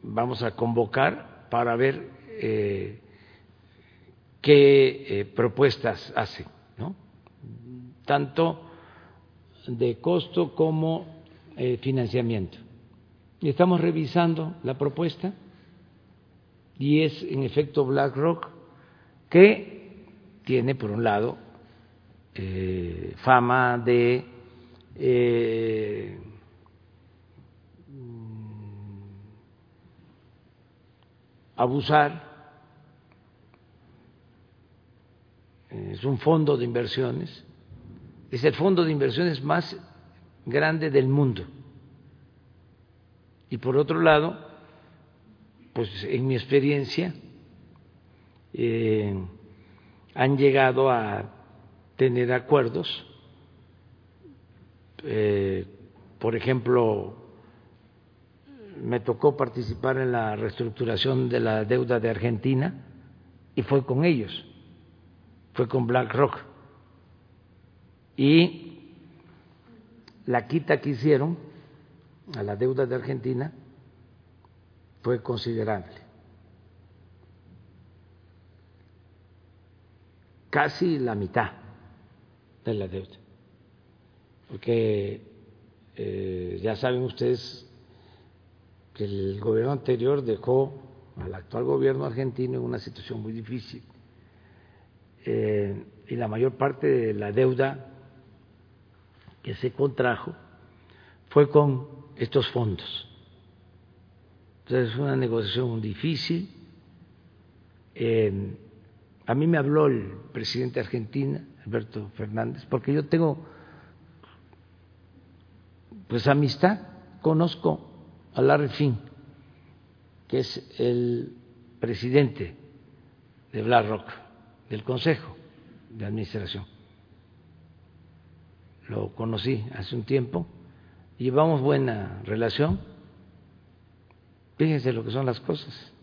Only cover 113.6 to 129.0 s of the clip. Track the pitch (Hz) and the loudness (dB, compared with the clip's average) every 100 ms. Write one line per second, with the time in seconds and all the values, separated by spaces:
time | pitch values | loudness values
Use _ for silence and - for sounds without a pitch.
113.6 | - - - - - - - - - - | -20 -20 -20 -20 -20 -20 -20 -20 -20 -20
114.6 | - - - - - - - - - - | -20 -20 -20 -20 -20 -20 -20 -20 -20 -20
115.6 | - - - 107 92 117 123 143 143 - | -20 -20 -20 -20 -6 -2 2 4 2 2
116.6 | 180 208 - - - - 156 156 170 - | 0 0 -8 -20 -20 -4 0 2 0 0
117.6 | 170 151 - - - - - - 131 147 | -2 -2 -8 -20 -20 -20 -10 2 4 4
118.6 | 147 - 147 113 - - - - - - | 2 0 0 0 -6 -20 -20 -20 -20 -20
119.6 | - - _ - _ - _ 131 123 - | -20 -20 _ -20 _ -20 _ -4 -4 -8
120.6 | - - 123 120 120 120 - - - - | -14 -4 0 0 0 -2 -6 -14 -20 -20
121.6 | - - 117 117 120 135 135 - 90 - | -20 -8 -6 -4 2 4 4 0 -10 -12
122.6 | - - - - - _ _ - _ 107 | -20 -20 -20 -20 -20 _ _ -20 _ -6
123.6 | 110 120 104 107 - - - - - - | 4 4 4 -4 -8 -20 -20 -20 -20 -20
124.6 | - 110 - 127 160 151 - - - - | -12 -10 -4 -2 0 0 -4 -20 -20 -20
125.6 | - - - 113 104 107 101 110 95 98 | -20 -20 -20 -12 -6 -6 -6 -8 -8 -10
126.6 | 95 - - - _ - _ - - - | -12 -20 -20 -20 _ -20 _ -20 -20 -20
127.6 | - - - - - - - - - - | -20 -20 -20 -20 -20 -20 -20 -20 -20 -20
128.6 | - - - 104 | -20 -20 -10 -8